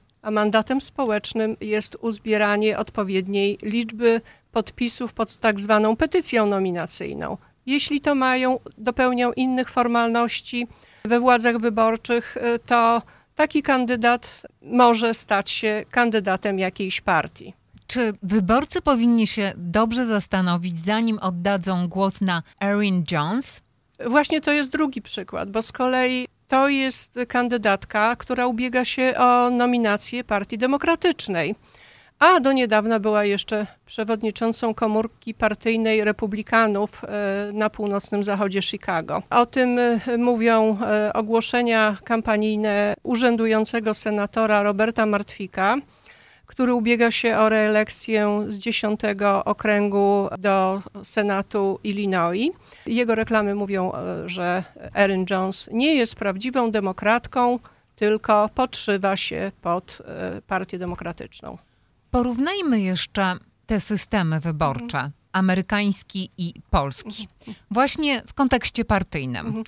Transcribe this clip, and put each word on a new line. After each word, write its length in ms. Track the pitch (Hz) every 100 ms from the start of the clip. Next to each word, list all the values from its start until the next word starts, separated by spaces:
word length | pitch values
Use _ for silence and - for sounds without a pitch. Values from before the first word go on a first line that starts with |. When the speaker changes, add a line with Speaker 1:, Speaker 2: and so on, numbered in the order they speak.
| _ _
Speaker 1:
A 100 | 214
mandatem 500 | 214 208 220 220 262
społecznym 760 | - - 254 214 - 226 220 220
jest 360 | 214 214 - -
uzbieranie 760 | 226 208 220 214 208 208 214 -
odpowiedniej 800 | 214 - 196 190 190 202 202 202
liczby 600 | 214 226 226 220 233 226 - - _
podpisów 600 | 233 214 - 240 - 240
pod 260 | - 220 -
tak 200 | 226 202
zwaną 360 | 208 214 214 226
petycją 500 | 311 370 - 233 208
nominacyjną. 920 | 196 190 175 160 - - 143 160 - _ _ -
Jeśli 360 | 277 - 294
to 140 | 294 277
mają, 440 | 262 254 254 254 - -
dopełnią 540 | 220 240 254 247 247
innych 360 | 254 262 254 254
formalności 1000 | - 240 233 233 233 233 - - 240 240 - - -
we 160 | 214 240
władzach 380 | 254 240 240 233
wyborczych, 800 | 233 220 226 226 - 240 - -
y, 220 | 233 233
to 420 | - 240 233 233 - - _ -
taki 260 | 302 302
kandydat 760 | 285 262 240 247 240 240 - - - _
może 520 | - 247 240 226 233
stać 360 | 220 - 202 202
się 340 | - 220 214 -
kandydatem 680 | 247 233 214 196 180 208 190
jakiejś 420 | 185 - 190 -
partii. 520 | - 165 165 - - - _ - -
Speaker 2:
Czy 260 | 254 226 196
wyborcy 580 | 185 214 185 240 302 359
powinni 460 | 302 247 233 233 214
się 260 | - 196 -
dobrze 480 | 175 208 226 233 240
zastanowić, 760 | 185 - 190 180 175 180 170
zanim 380 | 175 214 233 214
oddadzą 680 | 185 175 190 202 190 180 180
głos 340 | 185 196 -
na 220 | 190 170 - _
Erin 400 | 196 208 208 185 156
Jones? 500 | 165 151 233 - - _ _ _ - 240
Speaker 1:
Właśnie 360 | 277 285 311
to 100 | 302
jest 200 | 294 262
drugi 300 | 302 294 233
przykład, 500 | - - 185 175 185
bo 100 | 220
z 100 | 226
kolei 560 | - 254 254 254 254 247 _ _
to 220 | 269 277
jest 500 | 269 262 - - 240 240
kandydatka, 880 | 247 247 240 208 196 - 214 214 247
która 320 | - 254 247
ubiega 380 | 226 254 254 247
się 280 | - 254 -
o 320 | 247 247 247
nominację 760 | 247 247 240 220 208 - 240
Partii 340 | 240 208 202 220
Demokratycznej, 960 | 254 285 339 330 359 - - 175 156 214 _ - - - _ _
a 200 | 311 359
do 120 | 262
niedawna 480 | 269 240 214 214 220
była 260 | 214 214 208
jeszcze 420 | 202 - 214 208 - _
przewodniczącą 880 | - 214 220 220 - 226 226 233
komórki 600 | 220 226 214 226 - 226
partyjnej 720 | 220 220 208 226 226 220 220
Republikanów, 960 | 208 208 214 208 - 226 220 202 214 -
e, 40 | - 208 202 196 208
na 160 | 208 214
północnym 540 | - 208 202 - 208
zachodzie 380 | 202 202 202 196
Chicago. 600 | 185 208 - 170 156 165 -
O 160 | 240 240
tym, 340 | 262 247 240
e, 380 | 240 233 254 240
mówią, 600 | 247 240 226 226 220 208
e, 320 | 220 214 208
ogłoszenia 840 | - 220 226 220 247 240 226 214 196
kampanijne 880 | - 226 226 214 214 214 214 202 208 -
urzędującego 880 | - 233 247 233 226 220 220 233 220
senatora 680 | 214 220 208 202 226 220 208
Roberta 420 | 208 202 220 233 214
Martwika, 720 | 202 202 - 190 - 190 262 - _ - - - _ -
który 280 | - 254
ubiega 380 | 247 226 233 233
się 260 | - 233 214
o 120 | 220
reelekcję 960 | 220 214 214 214 - - 214 208 208 214
z 100 | 202
dziesiątego 840 | 233 220 214 214 214 196 202 196 -
okręgu 840 | 208 214 208 208 202 202 202 196 190
do 420 | 196 196 190 196 - 202
Senatu 760 | 202 - 202 196 196 208 196 190
Illinois. 680 | 214 202 196 185 170 185 277 381 - - -
Jego 300 | 233 233 220
reklamy 400 | 220 226 208 202
mówią, 380 | 196 196 180
e, 360 | - 180 165 165
że 340 | 180 175 185 - - - -
Erin 300 | 196 190 185
Jones 400 | 190 190 190 -
nie 220 | 226 285 294
jest 200 | 233 -
prawdziwą 560 | 202 190 247 254 233
demokratką, 880 | 214 196 185 208 233 - 254 247 247 - _ _ _
tylko 540 | 214 214 - 214 214 -
podszywa 600 | 254 - - 202 196 190
się 340 | - 156 190 -
pod, 360 | 170 175 185 - -
e, 360 | 151 185 196
Partię 380 | - 190 185 180
Demokratyczną. 800 | 180 175 170 170 - - - - _ _ _ _ _
Speaker 2:
Porównajmy 720 | 247 247 240 302 403 330 226
jeszcze 520 | 190 180 - 208 190 180 - _ -
te 140 | 214
systemy 600 | - 208 - 214 165 156
wyborcze, 580 | 160 151 151 139 240 143
Speaker 1:
Mhm. 140 | 135 - _
Speaker 2:
amerykański 1000 | 185 190 185 185 208 202 190 - 190 - -
i 160 | 170 - _
polski. 580 | 175 139 - 214 208 208 _
Speaker 1:
Mhm. 180 | - 202 _
Speaker 2:
Właśnie 500 | 208 277 - 294 254 -
w 60 |
kontekście 520 | - 262 254 - - 220
partyjnym. 600 | 202 - 156 127 98 226
Speaker 1:
Mhm. 180 | 220